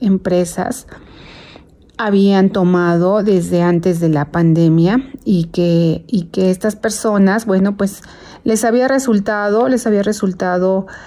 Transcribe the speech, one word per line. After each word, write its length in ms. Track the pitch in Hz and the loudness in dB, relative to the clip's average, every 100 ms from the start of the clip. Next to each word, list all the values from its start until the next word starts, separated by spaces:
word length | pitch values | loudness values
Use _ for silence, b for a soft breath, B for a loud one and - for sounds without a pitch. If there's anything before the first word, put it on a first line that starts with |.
empresas 880 | 214 185 185 180 170 - - - - B B B B B B B B _ _ - | -2 0 0 -2 -2 -6 -8 -8 -14 B B B B B B B B _ _ -6
habían 520 | 220 196 196 196 190 | 0 2 4 4 2
tomado 760 | 196 180 180 175 170 180 214 | 2 2 2 2 2 2 2
desde 380 | 208 185 - 175 | 2 0 0 0
antes 380 | 175 170 185 170 | 2 0 0 0
de 80 | 165 | 0
la 240 | 147 147 | 0 -2
pandemia 800 | 170 165 160 165 165 175 247 - - 220 | 0 2 4 4 4 2 0 -4 -10 -2
y 200 | 180 165 | -2 -2
que, 600 | 180 175 170 165 165 - | -2 0 2 0 -2 -4
y 160 | 202 165 | -4 -4
que 240 | 190 185 | -2 0
estas 280 | 185 214 214 | 0 -4 -4
personas, 680 | 220 - 226 202 190 220 226 | -6 -4 -2 2 2 0 -2
bueno, 300 | 190 202 202 | 0 0 -2
pues, 280 | 196 - B B B B | -6 -6 B B B B
les 200 | 226 220 | -4 0
había 240 | 233 240 262 | 0 0 0
resultado, 800 | 269 262 208 208 208 208 214 262 | 0 0 -2 0 -4 -2 0 0
les 180 | 247 226 | 0 0
había 160 | 202 | -2
resultado, 840 | 202 214 190 180 185 180 185 190 190 B | -2 -2 -4 -4 -4 0 0 -2 -6 B